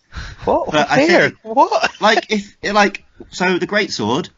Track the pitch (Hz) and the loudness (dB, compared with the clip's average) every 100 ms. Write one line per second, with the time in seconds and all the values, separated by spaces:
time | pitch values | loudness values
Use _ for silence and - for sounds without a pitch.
0 | _ - - - - 285 - 302 - 262 | _ -14 -14 -8 -2 -2 0 0 2 2
1 | 320 339 147 - 220 226 359 403 226 - | 4 4 2 -2 -4 0 2 2 -2 0
2 | 196 370 - 214 202 - 180 208 202 - | 0 2 0 -4 -6 -10 -2 2 2 0
3 | _ - - - 185 175 175 208 202 - | _ -20 -14 -4 -2 0 -2 -2 -2 -4
4 | 107 135 - | -2 -2 -4